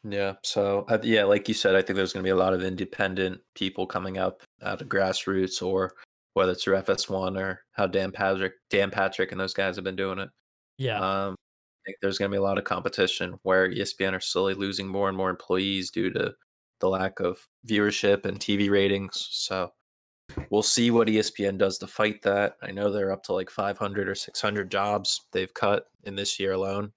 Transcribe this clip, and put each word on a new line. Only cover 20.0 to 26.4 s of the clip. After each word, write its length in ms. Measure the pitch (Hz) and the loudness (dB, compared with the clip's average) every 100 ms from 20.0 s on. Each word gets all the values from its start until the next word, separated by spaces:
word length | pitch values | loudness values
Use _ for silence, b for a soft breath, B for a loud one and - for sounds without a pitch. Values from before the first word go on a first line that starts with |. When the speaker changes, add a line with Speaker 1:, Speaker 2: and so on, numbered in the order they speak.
| _ _ - - - | _ _ -14 -12 0
Speaker 1:
we'll 120 | 104 | 2
see 280 | 107 - 120 | 2 4 6
what 180 | 117 110 | 6 6
E 100 | 107 | 4
S 120 | 104 | 2
P 160 | - 98 | 0 -2
N 100 | 95 | 2
does 220 | 98 95 | 0 0
to 80 | - | -10
fight 340 | - 107 104 | 0 0 2
that. 340 | 101 101 101 - | 0 2 0 -2
I 100 | - | -10
know 180 | 98 104 | -2 0
they're 220 | 101 98 | 0 -2
up 100 | 95 | -2
to, 80 | - | -2
like, 180 | 95 92 | -2 -2
five 280 | - 101 101 | -2 -2 -2
hundred 300 | 104 98 95 | -4 -2 -2
or 60 | |
six 260 | 98 - - | -4 -6 -4
hundred 300 | 107 104 95 | -2 -2 -2
jobs 560 | 101 101 104 101 - _ | 0 0 0 0 -4 _
they've 200 | 95 92 | -4 -4
cut 340 | - 104 101 - _ | -2 2 2 -2 _
in 120 | 104 98 | -10 -6
this 240 | 101 - | -4 -2